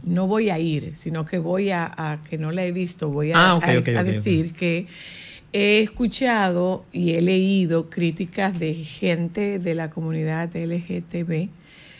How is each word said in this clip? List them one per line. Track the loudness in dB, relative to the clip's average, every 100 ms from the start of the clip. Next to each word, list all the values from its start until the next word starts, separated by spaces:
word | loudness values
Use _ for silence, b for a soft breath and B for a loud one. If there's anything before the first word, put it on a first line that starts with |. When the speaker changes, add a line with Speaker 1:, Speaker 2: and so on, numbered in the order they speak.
Speaker 1:
no | -2 0 2
voy | 2 2
a | 0
ir, | 0 -2 -4
sino | -10 -6 -6
que | -4 -4
voy | -2 0 0
a, | 0 -2 -4
a | -6 -6 -8
que | -6
no | -4
la | -2
he | -2
visto, | -2 -4 -4 -4
voy | 0 2
a, | 6
Speaker 2:
Ah, | 6 6
ok, |
Speaker 1:
a, | 4 2
Speaker 2:
ok, | 2
Speaker 1:
a | 2
Speaker 2:
ok, | 2
Speaker 1:
decir | 0 2 2 0
Speaker 2:
ok. | -2
Speaker 1:
que | -2 -2 -4 B B B B B B
he | 0 4 4
escuchado | 2 0 -2 0 2 2 2 2 0 -2 -6
y | -2 0
he | 4
leído | 4 4 4 4 4 2 0
críticas | -2 -2 0 -4 -2 -2 0
de | -2
gente | -4 -8 -4 0 0 -2 -2 -2 -2
de | -2
la | -2 -4
comunidad | -6 -4 -2 -2 -2 -4
L | -6 -4 -4 -6
G | -8
T | -6 -6
B, | -2 -2 -4 -8 b b b b